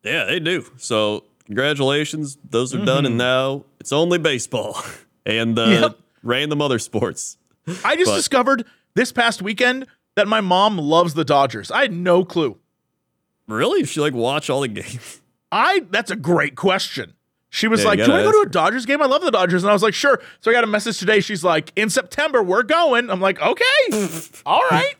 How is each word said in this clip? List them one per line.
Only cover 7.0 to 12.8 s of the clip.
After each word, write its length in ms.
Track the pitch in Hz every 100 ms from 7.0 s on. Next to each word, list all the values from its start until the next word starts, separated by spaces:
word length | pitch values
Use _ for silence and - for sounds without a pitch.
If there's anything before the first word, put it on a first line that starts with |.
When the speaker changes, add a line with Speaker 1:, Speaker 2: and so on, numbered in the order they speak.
| 107 - - - _ _ - 180
Speaker 2:
I 120 | 220 320
just 140 | 359
Speaker 1:
But 40 | 311
Speaker 2:
discovered 480 | - 269 240 269 226 _ _
this 180 | - 247
past 300 | - 233 220
weekend 440 | 190 214 247 254 262 _ _
that 120 | - 202
my 140 | 220
mom 380 | 190 180 208 196
loves 340 | 147 165 175
the 100 | 147
Dodgers. 460 | 151 143 139 113 98
I 120 | 226
had 100 | 277
no 320 | 170 180 175
clue. 320 | 180 175 143 101 _ _